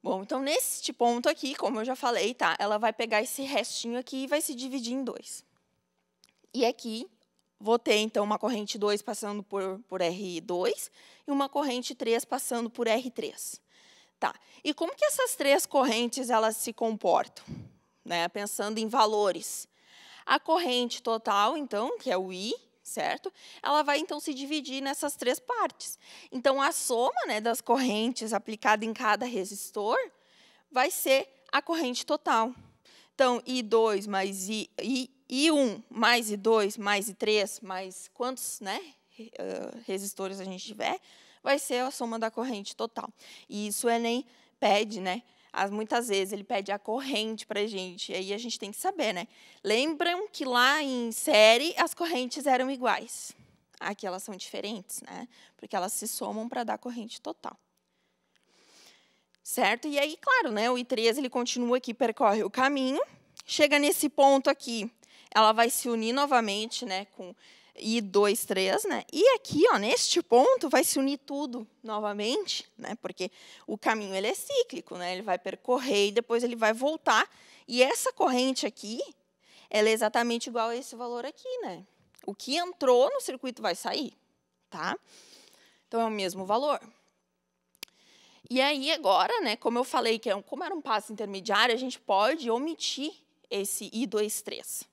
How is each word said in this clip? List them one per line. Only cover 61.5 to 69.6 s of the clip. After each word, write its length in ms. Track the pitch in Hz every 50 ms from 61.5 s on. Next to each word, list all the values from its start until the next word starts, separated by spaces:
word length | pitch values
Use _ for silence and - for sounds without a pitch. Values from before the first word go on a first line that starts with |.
| - 247 240 233 240 262
aqui, 160 | 247 - 220
percorre 500 | _ 269 226 220 - 285 214 202 220 208
o 60 | 196
caminho, 520 | - - 254 269 285 277 262 254 269 330 554 - - - _ _ _ - -
chega 320 | - - - 302 294 285 294
nesse 320 | 285 294 339 - - 285
ponto 400 | - - 277 269 277 269 254 294
aqui, 420 | 269 - - - 233 226 196 233 _ _ _ _ _ - - _
ela 220 | - - 220 214
vai 180 | 220 220 233 233
se 180 | - - - 247
unir 260 | 233 226 220 226 240
novamente, 720 | 277 285 277 277 247 226 208 196 208 214 240 - - 247
né, 220 | 202 185 190 202 _ _
com 200 | - 190 175 180 _ _ - - - _ _ _
I 260 | - - 214 226 233
dois 440 | 214 196 180 202 208 208 208 247 -
três, 380 | - 214 190 190 190 190 - -
né? 180 | 403 294 - - -
E 160 | - 294 392 523
aqui, 340 | 523 453 - - - 294